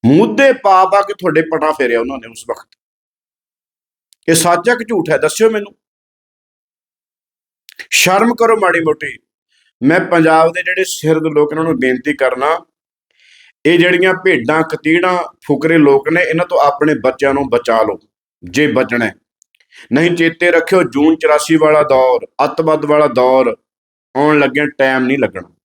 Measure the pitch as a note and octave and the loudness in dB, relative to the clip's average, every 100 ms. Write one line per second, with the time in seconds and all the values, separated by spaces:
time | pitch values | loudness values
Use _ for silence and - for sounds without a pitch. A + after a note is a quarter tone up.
0 | A2+ D3+ A3 G#3+ C#4 B3+ G3+ F#3 F3 G3+ | 4 4 2 2 2 2 2 2 4 0
1 | G3+ G3+ F3+ D3+ D#3+ D#3+ D#3 D3 B2+ A#2 | -2 -4 -2 0 -2 -4 -4 -2 -2 -2
2 | A#2+ C3+ A2+ A2+ - - - _ _ _ | -4 -10 -14 -20 -12 -14 -14 _ _ _
3 | _ _ _ _ _ _ _ _ _ _ | _ _ _ _ _ _ _ _ _ _
4 | _ _ - E3 E3+ A#3 A#3 B3 A3 G#3+ | _ _ -2 0 2 0 0 -4 -4 -4
5 | E3 D3 D#3 - A3 A3 G3+ _ _ _ | -2 -2 -2 0 0 0 -10 _ _ _
6 | _ _ _ _ _ _ _ _ _ _ | _ _ _ _ _ _ _ _ _ _
7 | _ _ _ _ _ _ - - - - | _ _ _ _ _ _ -20 -20 -6 -2
8 | F3+ F#3+ A#3 A#3 A3+ A3 F#3 E3+ D#3+ D3 | 0 2 0 0 0 2 0 0 -2 -4
9 | D3 - _ _ _ _ _ _ C3 F3 | -8 -14 _ _ _ _ _ _ 0 0
10 | D#3+ E3+ D#3+ D#3+ E3 F3 F3+ F#3 F#3 - | 0 0 2 4 2 0 -6 -4 -4 -4
11 | D#3 D#3+ D#3+ D3 D3 D#3 E3 C3+ B2+ B2+ | -2 0 0 0 0 -2 -4 -2 -2 -2
12 | C#3+ C#3+ C3 B2+ C#3+ E3 _ _ _ _ | -4 -2 -2 0 -2 -4 _ _ _ _
13 | _ _ _ _ _ _ D3+ E3+ F3 F3+ | _ _ _ _ _ _ 0 2 2 2
14 | F#3 F#3 F#3 D3+ A#2 D#3 D#3 D3+ D3+ E3+ | 0 -2 -2 -4 -2 -2 -2 -4 -2 0
15 | F#3 F3+ E3 _ - C#3+ D#3 E3 C#3+ C#3 | 0 -2 -6 _ -6 -4 0 2 4 2
16 | D3+ E3 F3 D#3+ F3 E3+ - - D3+ C#3+ | 2 -2 -2 -4 -2 0 0 0 -2 0
17 | B2+ B2+ C#3 C#3 C3 A#2+ A#2 A2+ G#2+ F#2+ | -2 -2 -2 -2 -2 -2 0 0 0 -4
18 | _ _ _ _ F2+ F2+ D3 B2 B2+ A#2+ | _ _ _ _ -6 -2 0 0 -2 -2
19 | A2 - _ _ _ _ _ - - C3 | -4 -6 _ _ _ _ _ -20 -4 0
20 | E3+ E3+ E3 E3 F3 E3 E3 F#3+ E3 C3 | 0 0 -2 0 0 0 2 0 0 0
21 | D3+ D#3+ D#3 D3+ - D#3+ D#3 D3+ D3 C3 | 2 2 2 0 2 2 4 2 2 2
22 | C3 B2 - - C3+ - D#3+ D3+ D3 D3+ | 2 0 -4 -4 -4 -2 -2 -2 0 2
23 | D3 B2 B2+ C3 B2 G#2 _ _ _ _ | 2 2 2 2 0 -4 _ _ _ _
24 | _ C3 D3 D3+ C#3 C3 D3 - C3+ C3 | _ -2 0 2 0 -2 -6 -2 -2 0
25 | B2+ C3+ G2+ F#2+ E2+ _ | -2 -2 -4 -6 -16 _